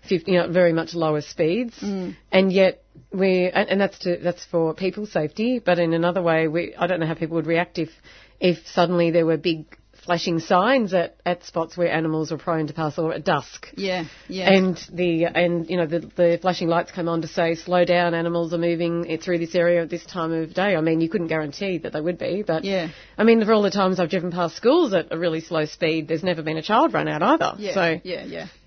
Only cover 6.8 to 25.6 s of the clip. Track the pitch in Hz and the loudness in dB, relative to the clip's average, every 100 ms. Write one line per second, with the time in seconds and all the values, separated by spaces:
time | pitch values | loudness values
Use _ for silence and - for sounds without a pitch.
6.8 | 175 175 160 160 160 165 151 165 170 - | -2 0 -2 -4 -4 -4 0 0 -2 -4
7.8 | 156 - - - - _ 185 165 - - | -8 -8 -20 -20 -20 _ 0 0 -4 0
8.8 | 175 175 170 170 160 160 175 160 - - | 2 4 2 4 2 0 -2 -4 -8 -20
9.8 | _ _ - 170 - 165 160 180 208 269 | _ _ -4 -2 0 -2 2 2 4 2
10.8 | 214 180 170 _ - 175 - - 165 - | 2 0 -2 _ -4 -4 -4 -6 -6 -2
11.8 | 175 160 160 156 156 156 - 160 151 151 | 0 0 0 -2 -2 -6 -4 -2 -2 -4
12.8 | 156 143 160 160 160 151 - - - - | -4 -2 -4 -2 0 -2 -2 -18 -18 -8
13.8 | 190 185 160 - - 185 185 196 185 165 | -4 -4 -6 -14 -12 -2 4 4 4 -2
14.8 | - 170 180 165 170 - 175 170 165 180 | -8 -2 0 2 0 2 0 0 -2 -2
15.8 | 160 170 - - 175 170 190 175 170 165 | 0 -2 -6 2 2 4 0 -2 0 0
16.8 | 175 - 170 165 156 - 170 165 - 180 | -2 -6 -2 -2 -4 -2 -2 -2 0 2
17.8 | 175 175 175 170 170 170 165 170 170 170 | 4 4 2 0 -2 -2 -2 -2 0 0
18.8 | 170 170 170 160 185 170 165 180 170 175 | -2 -2 -4 -6 -2 -2 0 0 4 2
19.8 | 165 170 - 185 160 165 160 180 196 175 | 0 -6 -8 -6 -2 -2 -4 -2 0 2
20.8 | 160 160 165 165 165 160 151 - 196 175 | 2 2 0 -2 -2 -2 -4 -6 -6 -4
21.8 | 156 151 156 175 - 185 208 160 196 190 | -6 -4 -4 -4 -4 -4 -2 -4 -2 -4
22.8 | 165 - - - 226 226 208 220 202 196 | -4 -10 -20 0 4 4 4 2 2 2
23.8 | 190 180 170 190 175 175 170 - 226 320 | 0 2 0 0 -4 -4 -4 0 4 4
24.8 | 311 190 156 160 175 160 160 160 | 4 0 -2 -4 -2 -2 -4 -2